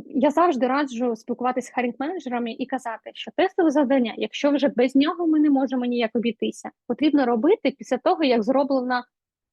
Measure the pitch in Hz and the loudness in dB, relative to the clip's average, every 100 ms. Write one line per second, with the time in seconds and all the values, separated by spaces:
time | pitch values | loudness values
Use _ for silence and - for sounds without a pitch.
0 | - 269 294 302 349 254 247 269 277 233 | -4 0 0 2 2 2 0 0 -2 -4
1 | 247 226 - 226 247 254 247 - 247 233 | -4 -4 -8 -6 -4 -4 -6 -4 -4 -4
2 | 285 370 262 240 233 226 240 262 240 220 | -8 -8 -6 -6 -6 -8 -6 -6 -8 -12
3 | - - - - 370 - 320 277 254 269 | -14 -16 -8 -2 0 2 2 4 2 2
4 | 226 - 214 - 285 285 262 214 262 269 | 0 -4 -8 -2 0 2 0 2 2 2
5 | 302 339 339 311 302 269 262 262 247 240 | 2 0 0 4 4 4 2 -2 -2 -2
6 | 226 240 233 - 220 - - - - 240 | -2 0 -2 -2 -6 -6 -14 -16 -8 -2
7 | 302 285 247 240 285 - 262 269 208 247 | 2 2 2 2 2 2 0 -4 -4 -2
8 | 320 339 277 233 208 269 277 269 247 247 | 0 2 2 2 2 0 0 -2 -2 -4
9 | - _ _ _ _ | -6 _ _ _ _